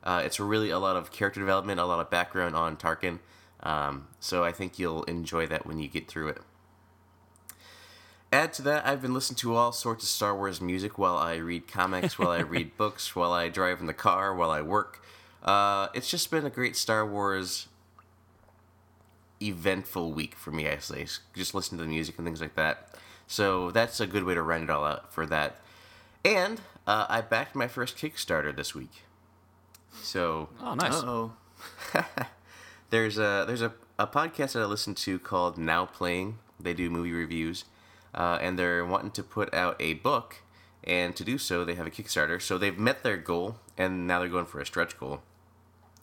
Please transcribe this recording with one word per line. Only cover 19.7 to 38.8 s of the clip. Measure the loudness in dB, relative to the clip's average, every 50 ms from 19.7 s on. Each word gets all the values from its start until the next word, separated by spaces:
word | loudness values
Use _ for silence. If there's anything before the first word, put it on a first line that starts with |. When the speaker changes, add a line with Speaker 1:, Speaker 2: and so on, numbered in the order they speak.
| 2 2 0 -4 -4 -2 -2 -2 -2
Speaker 1:
week | -4 -4 -6 -6
for | -12 -10 -6
me, | -4 -2 0 0
I | -2 -2
say. | -4 -8 -8 -8 -6
S-, | -8 -8 -10 -10 -12 -8
just | -6 -6 -4 -2
listen | -4 -4 -4 -6 -6
to | -4
the | -2
music | -2 -2 -2 -4 -6 -6
and | -6
things | -6 -4 -4
like | -6 -6 0
that. | 2 2 2 2 0 -6 -20 -20 -20 -20 -20 -20 -20 -14
So | -8 0 2 4 4 4 2 0 2
that's | 4 4 2 2 2 -4
a | -4
good | 0 0 0 2
way | 2 2
to | 2 2
round | 2 0 0 2
it | 0
all | 0 0 2
out | 0 -2 -4 -6 -10 -4
for | -4 -2
that. | 0 2 2 2 0 -2 -8 -20 -20 -20 -20 -20 -20 -20 -20 -20 -20 -20 0 2
And, | 4 4 4 2 0 -2 -6 -10 -16 -20 -10 0
uh, | 2 2 2 2 2
I | 0 -2
backed | 0 2 0 0 0 -2 -2
my | -2 -2 -2
first | -2 -4 -4 -4 -4
Kickstarter | -6 -8 -8 -6 -6 -2 0 2 2 2 0 -2
this | -4 -6 -6 -6
week. | -8 -12 -12 -16 -20 -20 -20 -20 -20 -20 _ _ _ _ _ _ _ _ _ _ -20 _ _ -20
So | -10 -10 -4 -2 0 0 2 0 -2 -4 -6 -10 -10
Speaker 2:
Oh, | -8 -6 -2
nice. | 0 0 0 0 0 -2
Speaker 3:
Uh-oh. | -2 -2 -2 -2 -4 -6 -14 -20 -20 -20 -18 -18 -18 -14 -12 -12 0 0
Speaker 1:
<laughs> | 0 0 2 -2 -6 -6 -6 -8 -20 -20 -20 -20 -20 -20 -20 -20 -20 -8 _
There's | 2 4 4 4 2 4
a, | 4 4 4 4 2
there's | 2 0 0
a, | 0 -2 -2 -6 -20 _ -2 -2
a | -2
podcast | 2 2 0 0 0 0 -2 -2 -2 2
that | 0 0
I |
listen | 0 0 -2 -2 -4 -4
to | -4 -2 -2 -2 -2
called | -2 0 0 2 2 2 0 0
Now | 0 2 2 2 2
Playing. | 0 -4 -2 -2 0 0 0 -2 -4 -6 -10 -14 _ -20 _
They | -4 -4 -2
do | 0 0 0
movie | 0 0 0 0 0
reviews, | -2 -2 -2 -2 -2 -2 -2 -2 -6 -8 -12 -20 -20 -20 -20 -20 -20 -20 -14 -4
uh, | -2 0 2 2 2
and | 0 0 0 2
they're | 2 2 2 2